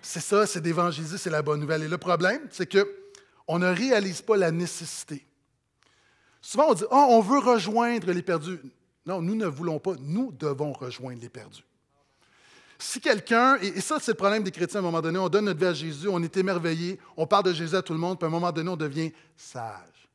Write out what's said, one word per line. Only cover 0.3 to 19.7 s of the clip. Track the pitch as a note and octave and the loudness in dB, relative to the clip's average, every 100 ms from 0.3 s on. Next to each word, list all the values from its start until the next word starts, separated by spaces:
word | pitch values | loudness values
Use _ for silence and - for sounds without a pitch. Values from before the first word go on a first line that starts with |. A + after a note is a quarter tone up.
| G#3 G#3 | 2 2
c'est | F3 | 0
d'évangéliser, | D#3+ E3 F3 D3+ D#3+ F#3 | -2 0 0 -2 -8 -8
c'est | F3+ | -4
la | D#3 | -2
bonne | D3 D3+ | 0 -2
nouvelle. | D3 D#3 | -2 -2
Et | D#3 | -2
le | E3+ | -6
problème, | F3+ F3 F3+ C4 C4+ | -2 2 2 0 -8
c'est | - F3+ | -8 2
que | G3 G3+ - - - _ _ - | 2 2 -4 -20 -20 _ _ -4
on | E3+ | 0
ne | F3+ | 2
réalise | F3+ C4 A3+ G3 E3+ | 0 2 2 2 -6
pas | - G#3+ | 0 2
la | F3 | 2
nécessité. | E3 F3 - E3 - - C#3+ _ _ _ _ _ _ _ _ _ _ _ _ | 0 -4 -8 -12 -12 -12 -14 _ _ _ _ _ _ _ _ _ _ _ _
Souvent, | - G#3 D4+ | -6 4 4
on | |
dit, « | G3+ G#3 | 4 4
Oh, | C4 C#4+ | 6 10
on | A3+ | 8
veut | G3 C#4 | 8 4
rejoindre | A#3+ A#3+ F3+ A3 A#3 A#3 F3+ | 6 4 4 0 2 0 0
les | F3+ | -2
perdus. » | F3 E3 D#3 F3+ C3+ _ _ _ - | 0 -2 -2 -12 -14 _ _ _ -8
Non, | F#3 | -4
nous | E3+ A3 | -2 -2
ne | G3+ | -2
voulons | C#3 E3+ D#3 | -4 -4 -4
pas. | F#3+ E3 | -4 -6
Nous | C#3 F#3 B3+ | -4 -4 -4
devons | C#3+ D3+ C3+ D3 | -4 -4 -2 -4
rejoindre | B2+ B2 - B2+ A#2+ | -6 -10 -10 -12 -12
les | A#2 | -14
perdus. | - G#2 - _ _ _ _ _ _ _ _ _ _ _ _ | -16 -18 -20 _ _ _ _ _ _ _ _ _ _ _ _
Si | - B3 | -10 -4
quelqu'un, | D#4 G#3+ - A#3 B3+ C4+ | 0 0 2 4 6 4
et, | F#3+ | 0
et | F3+ | -4
ça, | - D#4 | -4 -4
c'est | - | -2
le | A3 | 0
problème | G3 G#3+ | 2 0
des | F#3+ | -2
chrétiens, | - F3 G#3 | -4 -4 -2
à | |
un | F#3 | -2
moment | E3 | -2
donné, | D#3+ F3+ | -2 -2
on | F#3 | 2
donne | G3 G#3 | 2 0
notre | E3+ | 0
vie | F#3 | 0
à | |
Jésus, | D#3 D#3+ C#3+ F#3+ | 0 -6 -6 -4
on | F3+ | -2
est | E3 G3 | -2 -2
émerveillé, | F#3+ F3+ E3 E3 F3 G3 - - | -2 0 -2 -4 -6 -8 -14 -6
on | D#3 | 2
parle | G3+ | 2
de | F#3+ | 2
Jésus | E3 E3 F#3 | -2 -2 -2
à | |
tout | F3+ | -2
le | D#3+ | -4
monde, | F3 F#3 | -4 -2
puis | E3 | -2
à | |
un | |
moment | E3 F3 | 0 -2
donné, | E3 E3+ | -2 -4
on | F3 | -4
devient | D3+ C#3 D#3+ - _ _ | -4 -4 -6 -8 _ _
sage. | - C3 A2+ | -18 -12 -12